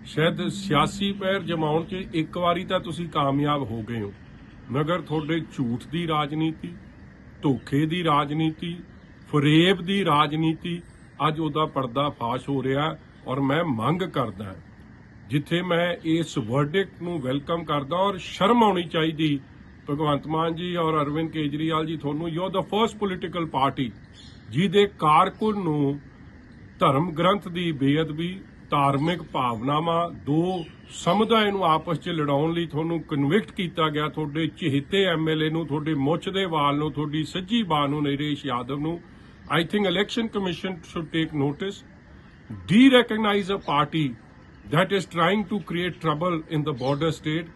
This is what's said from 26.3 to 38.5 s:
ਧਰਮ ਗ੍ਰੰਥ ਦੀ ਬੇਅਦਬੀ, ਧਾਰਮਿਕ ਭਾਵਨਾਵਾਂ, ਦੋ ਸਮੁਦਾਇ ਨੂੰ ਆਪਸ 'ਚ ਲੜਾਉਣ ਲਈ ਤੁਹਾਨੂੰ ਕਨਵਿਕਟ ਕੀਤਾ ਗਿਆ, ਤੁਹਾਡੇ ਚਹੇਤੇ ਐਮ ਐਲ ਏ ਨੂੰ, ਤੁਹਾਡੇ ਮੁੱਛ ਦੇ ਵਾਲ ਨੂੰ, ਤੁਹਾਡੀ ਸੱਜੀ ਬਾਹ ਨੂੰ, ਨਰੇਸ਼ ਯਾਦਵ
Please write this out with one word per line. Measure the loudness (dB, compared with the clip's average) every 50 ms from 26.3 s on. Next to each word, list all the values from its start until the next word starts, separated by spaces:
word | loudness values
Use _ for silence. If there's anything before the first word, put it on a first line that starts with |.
| -20 -20 -20 -20 -20 -20 -20 -20 -4 2
ਧਰਮ | 4 4 4 4 2 0
ਗ੍ਰੰਥ | 0 2 4 4 4 2 0 -6
ਦੀ | -6 -4 -2 -2
ਬੇਅਦਬੀ, | -2 2 2 2 4 4 2 -2 -2 -6 -6 -6 -6 -10 -14 -18 -20 -20 -8 -2
ਧਾਰਮਿਕ | 2 2 4 4 4 2 2 0 0 -2 -6 -6
ਭਾਵਨਾਵਾਂ, | -4 -2 0 0 -2 -2 -2 0 0 0 0 0 0 0 0 -2 -6 -10 -4
ਦੋ | 0 0 2 2 0 -2 -4 -6 -10 -16 -20 -20 -18 -16
ਸਮੁਦਾਇ | -4 0 2 2 2 4 4 4 4 4 2
ਨੂੰ | 0 2 2
ਆਪਸ | 4 4 2 2 -2 -6 -4
'ਚ | -4 -4
ਲੜਾਉਣ | -4 -2 0 0 2 2 2 0 0
ਲਈ | -2 -4
ਤੁਹਾਨੂੰ | -4 -4 -4 -2 -2 -2 -4 -4
ਕਨਵਿਕਟ | -4 -2 0 2 2 2 2 0 0
ਕੀਤਾ | -6 -6 -6 -4 0 0 0 0
ਗਿਆ, | 2 0 -2 -2
ਤੁਹਾਡੇ | -4 -4 -6 -4 -2 -2 -4 -4
ਚਹੇਤੇ | -4 -2 -2 0 0 0 -2 0 2 2 2
ਐਮ | 4 2 2 2 0
ਐਲ | 0 0 0
ਏ | 0
ਨੂੰ, | 0 -2 -2 -2
ਤੁਹਾਡੇ | -4 -4 -2 -2 -2
ਮੁੱਛ | 0 2 2 0 0 -2 -4
ਦੇ | -2 -2 -2
ਵਾਲ | 0 0 2 2 4 2 2
ਨੂੰ, | 0 -2
ਤੁਹਾਡੀ | -2 -2 -4 -2 -2 -2 -4
ਸੱਜੀ | -2 -4 -6 -4 0 0 0 2
ਬਾਹ | 2 2 2 2 2
ਨੂੰ, | 2 0 0
ਨਰੇਸ਼ | 0 0 0 -2 -2 -4 -4 -2
ਯਾਦਵ | -4